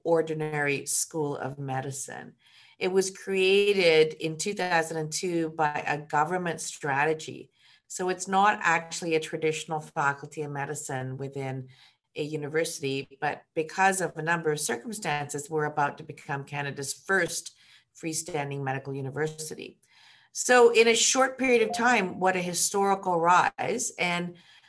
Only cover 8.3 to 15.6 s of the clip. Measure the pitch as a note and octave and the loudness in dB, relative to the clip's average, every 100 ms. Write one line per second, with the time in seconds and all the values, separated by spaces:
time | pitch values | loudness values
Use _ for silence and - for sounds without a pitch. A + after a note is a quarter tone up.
8.3 | F#3+ G3+ G#3 E3+ E3 E3 - E3+ D#3+ D#3 | 4 4 4 2 0 0 -6 0 0 0
9.3 | D#3+ D#3 D#3 - D#3 D3+ E3 C#3+ C#3+ D3 | -2 -2 -2 -4 -6 -6 -2 0 -2 -8
10.3 | - C#3+ C#3+ C#3+ D3 - C3 C3 C3 C#3 | -10 -8 -6 -6 -8 -6 -6 -6 -8 -8
11.3 | C#3 C3+ C3 C3 - - _ _ - D3+ | -8 -8 -8 -12 -18 -20 _ _ -8 -6
12.3 | D3+ D3 D#3 E3 - C#3 C3+ C3 - D3+ | -6 -4 -2 -2 -4 -4 -4 -6 -6 -6
13.3 | - _ E3 D#3 - F#3+ F#3 E3 D#3+ D#3+ | -6 _ -6 -4 2 2 2 -4 -4 -2
14.3 | E3+ D#3+ D3+ - A#3 B3 G#3 F3 D3 C#3+ | 0 0 -2 -2 -6 -6 -6 -4 -4 -4
15.3 | C#3+ C#3+ D#3 | -8 -6 -2